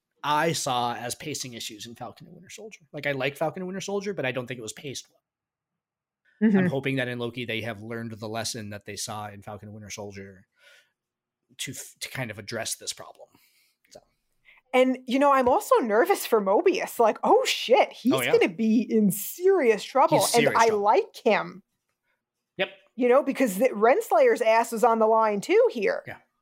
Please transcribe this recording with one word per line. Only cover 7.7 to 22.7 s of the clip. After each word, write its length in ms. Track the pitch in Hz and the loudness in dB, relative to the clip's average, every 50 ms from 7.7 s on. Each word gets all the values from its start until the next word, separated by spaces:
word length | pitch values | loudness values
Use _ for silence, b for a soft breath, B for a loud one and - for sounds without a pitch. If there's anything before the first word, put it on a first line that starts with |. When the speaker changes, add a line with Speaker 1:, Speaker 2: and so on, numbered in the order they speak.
| 110 101 107 | -10 -10 -12
Speaker 1:
learned 280 | 117 117 117 117 113 | -12 -10 -10 -10 -10
the 160 | 110 101 113 107 | -12 -10 -10 -8
lesson 420 | 110 113 107 - - 117 104 104 | -8 -6 -6 -8 -8 -10 -12 -12
that 140 | 104 104 - | -14 -14 -14
they 100 | 107 101 | -14 -12
saw 320 | - - 117 107 107 107 | -10 -10 -10 -10 -10 -12
in 140 | 104 101 101 98 | -12 -14 -16 -16
Falcon 240 | 113 107 101 107 | -16 -16 -16 -16
and 80 | 107 104 | -18 -18
Winter 140 | 107 107 95 | -18 -16 -16
Soldier 540 | - 110 101 101 98 98 98 98 95 - _ b b b b b b b b b b _ _ _ _ _ _ _ _ _ _ _ 120 - | -14 -14 -14 -14 -14 -16 -18 -18 -20 -20 _ b b b b b b b b b b _ _ _ _ _ _ _ _ _ _ _ _ -12
to 120 | - 139 | -12 -12
f-, 240 | 127 - - - - _ | -12 -14 -16 -18 -16 _
to 100 | - - | -16 -12
kind 220 | - 139 127 110 | -10 -8 -8 -8
of 80 | 104 110 | -10 -12
address 360 | 101 - 117 107 120 - - | -12 -10 -8 -8 -6 -8 -8
this 180 | - 104 - - | -8 -10 -12 -12
problem. 340 | - 87 - - - - - _ _ _ _ _ _ _ _ _ _ _ _ | -12 -16 -20 -20 -20 -20 -20 _ _ _ _ _ _ _ _ _ _ _ _
So. 80 | - - _ _ _ _ _ _ _ _ b b b b b _ - | -20 -20 _ _ _ _ _ _ _ _ b b b b b _ 2
Speaker 2:
And, 240 | 254 262 262 254 254 - | 4 4 4 2 -2 -4
you 140 | 240 233 269 | -2 0 2
know, 120 | 285 285 269 | 4 4 4
I'm 140 | 269 247 | 4 4
also 280 | 247 285 415 - - 508 | 2 2 0 2 2 2
nervous 480 | 440 277 214 202 233 339 339 392 - - | 2 2 2 2 2 2 2 0 -2 0
for 160 | - 233 220 | 0 0 2
Mobius. 560 | 196 190 202 339 - 190 - 175 - - - | 2 2 2 2 4 2 0 0 -2 -4 0
Like, 220 | - 233 214 262 - - | 2 2 2 2 0 2
oh 200 | 240 370 508 508 | 4 4 4 4
shit, 460 | - - - - 208 240 - - - | 0 -4 -4 0 2 4 4 4 2
he's 220 | - - - 247 - | -4 -4 0 0 0
Speaker 1:
Oh, 80 | 262 | 2
yeah. 100 | 240 - | 2 2
Speaker 2:
gonna 180 | 466 466 403 240 | 2 4 2 0
be 320 | 165 190 226 220 214 254 - - | 0 0 0 2 2 2 2 2
in 220 | 233 220 214 190 | 2 2 2 2
serious 720 | - - - - - - 359 381 392 349 262 226 - 196 - | 2 -2 -6 -10 -6 0 2 2 4 4 4 2 2 0 -2
trouble. 340 | - - 262 294 - 208 - | -2 2 2 4 4 4 2
Speaker 1:
He's 100 | 190 - | 2 2
serious 200 | - 233 143 - | 2 2 4 4
Speaker 2:
and 80 | 226 | 4
I 100 | 226 233 226 | 4 4 4
Speaker 1:
trouble. 140 | 214 202 202 | 2 2 2
Speaker 2:
like 320 | 208 233 403 453 - - - - | 2 2 2 2 -2 -6 -2 0
him. 380 | 233 202 170 170 175 185 190 - _ _ _ _ _ _ _ _ _ _ _ _ _ _ _ _ _ _ | 2 2 2 0 -4 -10 -16 -20 _ _ _ _ _ _ _ _ _ _ _ _ _ _ _ _ _ _
Speaker 1:
Yep. 120 | - 190 - | -4 -4 -4